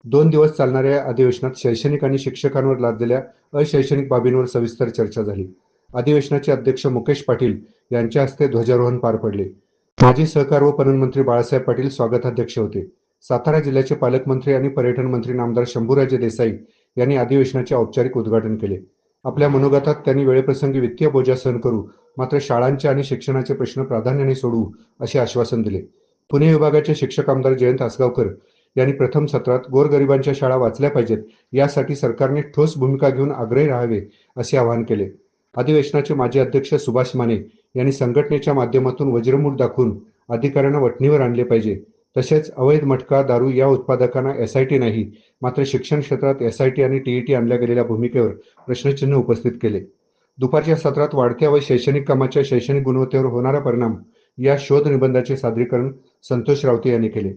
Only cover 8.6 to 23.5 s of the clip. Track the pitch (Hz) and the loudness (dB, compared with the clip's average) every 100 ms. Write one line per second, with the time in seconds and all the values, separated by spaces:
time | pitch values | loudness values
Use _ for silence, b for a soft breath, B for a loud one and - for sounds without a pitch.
8.6 | 117 123 123 123 120 107 107 101 95 - | 2 2 2 0 -2 -2 -4 -4 -8 -10
9.6 | _ _ _ - 123 127 160 156 135 147 | _ _ _ 4 4 6 2 0 2 4
10.6 | 143 139 135 135 127 135 131 120 117 131 | 4 4 2 2 0 0 2 2 0 -2
11.6 | - 123 135 - 113 127 127 117 113 - | 0 -2 -4 -2 -2 0 -2 -4 -4 -4
12.6 | 107 98 82 _ _ _ - 123 156 156 | -4 -6 -10 _ _ _ -4 -2 0 0
13.6 | 143 135 135 147 123 131 135 127 143 135 | 0 0 0 0 0 0 -2 -2 0 0
14.6 | 135 135 123 123 127 123 113 123 120 117 | 0 0 0 0 -2 -2 -4 -4 -2 -2
15.6 | 120 120 113 135 131 127 117 110 113 95 | -2 -4 0 2 2 0 -2 0 -2 -2
16.6 | b b b - 123 139 120 139 131 131 | b b b -2 0 0 2 2 2 0
17.6 | 120 131 110 - 127 127 110 113 107 107 | -2 0 0 0 -2 -2 0 0 0 -4
18.6 | 101 95 - _ _ _ 131 143 147 139 | -4 -6 -10 _ _ _ -8 0 2 2
19.6 | 139 139 147 147 - 135 135 131 135 131 | 4 2 2 -2 0 2 4 2 2 -2
20.6 | 139 131 120 - 151 131 127 127 131 117 | -2 0 -2 0 2 2 2 0 -2 -2
21.6 | 123 110 - B B - 127 143 - 120 | -2 -2 -6 B B -8 -2 -2 0 0
22.6 | 127 139 147 139 135 120 - 131 123 | 2 0 0 -2 -2 -6 -2 -4 -2